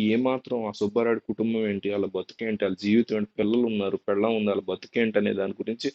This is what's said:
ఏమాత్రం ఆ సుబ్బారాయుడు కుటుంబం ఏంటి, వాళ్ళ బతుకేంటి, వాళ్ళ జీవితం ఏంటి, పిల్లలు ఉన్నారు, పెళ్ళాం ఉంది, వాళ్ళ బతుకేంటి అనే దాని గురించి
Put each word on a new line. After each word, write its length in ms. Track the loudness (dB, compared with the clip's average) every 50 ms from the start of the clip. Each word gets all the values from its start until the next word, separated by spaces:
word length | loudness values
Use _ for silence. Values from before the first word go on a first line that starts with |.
| 4 4
ఏమాత్రం 500 | 2 2 2 0 0 -2 -4 -4 -4 -4 -4
ఆ 60 | -4 -4
సుబ్బారాయుడు 500 | -2 -4 0 0 2 2 2 0 0 -2
కుటుంబం 360 | -6 -4 -2 0 0 0 0 0
ఏంటి, 220 | 0 -2 -2 -2 -2
వాళ్ళ 180 | -2 0 -2 -2 -2
బతుకేంటి, 480 | -6 -6 -6 -10 -8 -4 -4 -2 0 0
వాళ్ళ 140 | -2 -2 -2
జీవితం 380 | 0 4 4 4 4 2 0
ఏంటి, 140 | -2 -2 -4 _
పిల్లలు 280 | -2 0 2 2 2 2
ఉన్నారు, 300 | 2 0 0 -2 -2 -2 -4 -2 0
పెళ్ళాం 260 | 0 2 2 2 2
ఉంది, 120 | 0 0 0
వాళ్ళ 140 | 0 -2 -2
బతుకేంటి 520 | -4 -8 -8 -8 -6 _ 0 0 2 2 0
అనే 140 | 0 0 0
దాని 200 | 0 -2 -4 -4 -6
గురించి 300 | -6 -6 -6 -4 -4 -6 -6